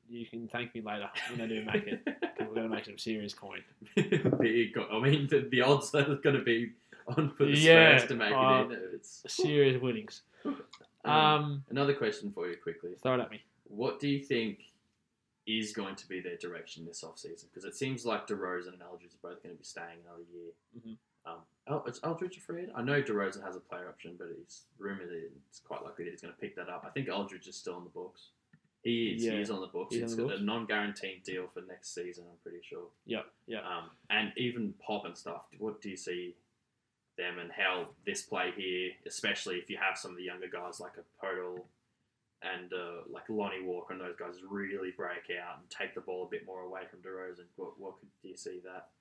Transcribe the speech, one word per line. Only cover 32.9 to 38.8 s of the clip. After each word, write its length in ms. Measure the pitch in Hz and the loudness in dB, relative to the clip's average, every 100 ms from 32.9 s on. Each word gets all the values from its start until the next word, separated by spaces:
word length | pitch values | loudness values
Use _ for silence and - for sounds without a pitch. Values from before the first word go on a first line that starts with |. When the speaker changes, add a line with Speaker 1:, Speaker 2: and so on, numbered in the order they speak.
| _ | _
Speaker 1:
Yep, 200 | - 107 - _ - | -6 -6 -6 _ -10
yep. 160 | 110 | -8
Speaker 2:
Um, 240 | 90 87 82 - _ | -6 -8 -10 -20 _
and 220 | 107 107 - | 0 2 -2
even 360 | 123 120 104 - | -2 -2 -6 -6
Pop 200 | - 104 | -4 -4
and 100 | - - | -4 -12
stuff, 260 | 87 - - - | -12 -12 -14 -8
what 240 | 107 104 | -8 -6
do 80 | 101 | -10
you 80 | 90 | -10
see 380 | - 90 87 85 _ _ _ _ _ _ _ - | -6 -6 -8 -12 _ _ _ _ _ _ _ -8
them 200 | 90 90 | -6 -6
and 120 | 87 | -10
how 380 | - 95 92 82 - | -2 0 0 -6 -8
this 160 | - 101 | -6 -6
play 300 | - 95 90 | -6 -4 -2
here, 360 | 95 92 90 | -4 -4 -2